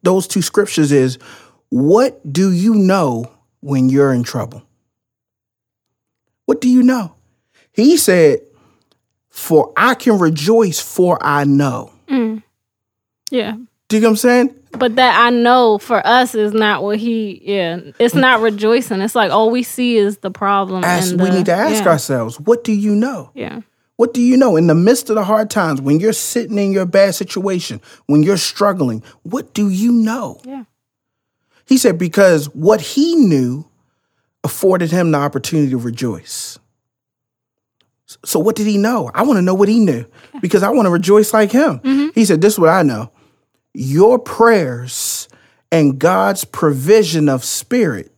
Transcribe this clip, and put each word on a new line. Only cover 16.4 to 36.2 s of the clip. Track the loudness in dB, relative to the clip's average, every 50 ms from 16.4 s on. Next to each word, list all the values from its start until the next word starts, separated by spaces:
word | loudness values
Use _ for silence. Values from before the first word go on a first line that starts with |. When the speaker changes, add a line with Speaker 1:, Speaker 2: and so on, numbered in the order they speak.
| -2 -2 0
Speaker 2:
not | 0 0 0 -2 -2 -4
what | -4 -6 -4
he, | -4 -4 -4 -4 -6 -8 -10 -12 _
yeah, | -6 -4 -4 -4 -4 -6 -8 -12 -16 -4 _
it's | 0 0 2
not | 2 2 4 2 2
rejoicing. | 2 0 -2 0 0 0 0 0 0 -2 -6 -4 -4
It's | -2 0
like | 0 0 2
all | 2 2 2 2
we | 0 -2 -4
see | -6 -6 -4 -2 0 0 0
is | 0 0 -4 -6
the | -10 -12
problem | -10 -6 -4 -2 -2 -2 -2 -4 -6 -4 -2
Speaker 1:
Ask, | -2 -2 -2 -2 -2 -2
Speaker 2:
and | -2
Speaker 1:
we | 0 0
Speaker 2:
the, | 0
Speaker 1:
need | 0 0
to | 0 0
ask | 0 0 -2 -2 0 0
Speaker 2:
yeah. | 0
Speaker 1:
ourselves, | 0 0 -2 -4 -4 -4 -4 -6 -10 -8
what | 0 0 0 0 0
do | -4 -4
you | -2 0 0 0
know? | 0 -2 -4 -6 -10 -14 -16 _
Speaker 2:
Yeah. | -14 -14 -12 -12 -16 -18 _ _ _ _ _ _
Speaker 1:
What | 0 0 0 0
do | 0 0
you | 2 4
know | 4 4 4 4
in | 2 4 4
the | 4
midst | 4 4 2 2 2 0 -4
of | -4
the | -2 0
hard | 0 0 0 -2 -2
times, | -2 -2 -2 -2 -4 -4
when | -2 0 0 0
you're | 0 0 -2
sitting | -2 -6 -6 -6 -6 -6 -4 -4
in | -4 -2 -2
your | -2 -2 -2
bad | 0 2 2 2 2 0
situation, | -6 -8 -8 -8 -6 -4 -4 -4 -4 -6 -8 -14 -14 _ -20 -20 _ _
when | 0 2 2 4
you're | 2 0
struggling, | -2 -2 -6 -4 0 0 0 0 0 -2 -4 -4 -6 -10 -16 _ _ _
what | -10 -10 -10 -10 _ _
do | -2 -2 -2
you | -2 0 0 0
know? | 2 2 0 0 -2 -6 -8 -10 -12 -16 _
Speaker 2:
Yeah. | -16 -16 -16 -16 _ _ _ _ _ _ _ _ _ _ _ _ _ _ _ _ _ _ _ _
Speaker 1:
He | _ 0 2
said, | 2 -2 -4 -4
because | -6 -4 0 2 4 4 4 2 0 -6 -10
what | -2 2 2 2 2
he | 0 -6 -2 -2 0 0 2
knew | 2 4 4 4 2 0 -2 -4 -8 -12 _ _ _ _ _ _ _ _ _ _ _ _ _ _ _ -10
afforded | -10 -8 -2 0 0 2 2 0 -2 0
him | 0 0 2
the | 0 0
opportunity | -2 -2 -4 -6 -8 -4 -2 -2 0 0
to | -2 -4
rejoice. | -6 -6 -8 -6 -6 -6 -6 -8